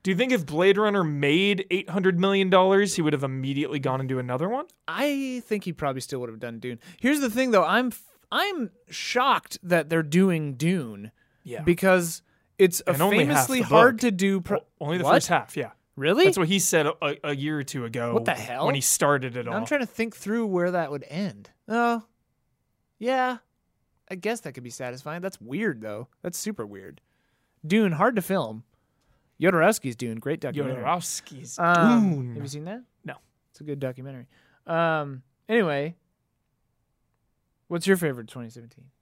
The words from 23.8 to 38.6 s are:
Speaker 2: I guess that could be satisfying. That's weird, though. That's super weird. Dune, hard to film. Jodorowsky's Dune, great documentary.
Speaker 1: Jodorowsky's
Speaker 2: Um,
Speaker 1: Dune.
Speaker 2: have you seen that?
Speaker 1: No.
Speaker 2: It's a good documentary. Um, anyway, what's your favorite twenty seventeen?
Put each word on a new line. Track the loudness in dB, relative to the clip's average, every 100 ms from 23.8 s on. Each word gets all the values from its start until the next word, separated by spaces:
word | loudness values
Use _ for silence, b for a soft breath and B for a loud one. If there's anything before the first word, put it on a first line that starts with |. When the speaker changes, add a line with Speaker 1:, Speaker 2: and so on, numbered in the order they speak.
| _ _ _
Speaker 2:
I | -8
guess | -6 -6
that | -8
could | -14
be | -16
satisfying. | -10 -10 -10 -10 -8
That's | -10 -10
weird, | -10 -4 -4 -4
though. | -8 -10 -12 _
That's | -10 -8
super | -8 -8 -10
weird. | -12 -18 -20 _ _ _ _ _ _ 0
Dune, | 2 2
hard | 2 2 2
to |
film. | -2 -2 -2 -8 -16 _ _ _ _ _ _ _
Jodorowsky's | 2 4 4 2 -6 -6
Dune, | -6 -6
great | -6 -6
documentary. | -4 -4 -4 -4
Speaker 1:
Jodorowsky's | -2 -2 -4 -10 -12 -18 -16 -2
Speaker 2:
Um, | 2 6 6 6 4
Speaker 1:
Dune. | 0 -4 -8
Speaker 2:
have |
you | -10
seen | -10 -12
that? | -12 -16 _
Speaker 1:
No. | -14 -14 _ _ _
Speaker 2:
It's | _
a |
good | -10 -6
documentary. | -6 -8 -14 -16 -20 b b b -4
Um, | 0 0 0 -4 -12 _ _ -2
anyway, | 0 2 0 -4 -8 _ _ _ _ _ _ _ _ _ _ _ _ _ _ _ _ _
what's | -4 2
your | 2
favorite | 2 -4 -12
twenty | -14 -14
seventeen? | -16